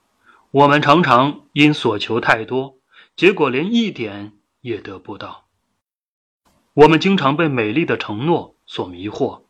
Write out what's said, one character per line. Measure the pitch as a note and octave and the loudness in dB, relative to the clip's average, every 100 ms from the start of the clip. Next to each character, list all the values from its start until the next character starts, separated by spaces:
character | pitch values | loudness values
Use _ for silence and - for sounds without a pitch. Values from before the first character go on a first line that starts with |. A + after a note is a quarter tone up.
| _ _ _ _ _ | _ _ _ _ _
我 | C3+ C#3+ | 2 4
们 | D3+ | 4
常 | C#3+ D#3 | 4 4
常 | C#3+ A#2+ C#3 - _ | 4 2 2 -4 _
因 | D3 D3+ | 2 2
所 | D3 A#2+ G#2 | 2 -2 -4
求 | - A2+ | -4 -2
太 | D3 A#2 | 0 -2
多， | A2 B2+ - _ _ _ _ - | -2 -6 -6 _ _ _ _ 0
结 | E3+ | 2
果 | E3 C#3 | 2 0
连 | B2+ F#3 | -2 -2
一 | A#3 G#3+ | -2 -2
点 | C#3 G#2+ G2+ G#2 _ _ _ | -6 -12 -12 -16 _ _ _
也 | A#2+ G2+ | -10 -10
得 | - F#2 | -12 -16
不 | - F#2+ | -16 -16
到。 | F#2+ - _ _ _ _ _ _ _ _ _ _ _ _ _ | -16 -18 _ _ _ _ _ _ _ _ _ _ _ _ _
我 | C#3 D3+ | 6 6
们 | D#3+ | 6
经 | F#3+ F#3+ | 2 0
常 | C3+ D3 | 0 0
被 | E3 | -2
美 | B2+ G#2+ | -2 -2
丽 | C3+ E3 | -2 -2
的 | A2+ | -4
承 | - G#2 D3+ | -6 -6 -2
诺 | D3 - _ - | -2 -4 _ -14
所 | - F#2 | -12 -10
迷 | F2 G2+ | -10 -10
惑 | - A#2 - | -6 -6 -6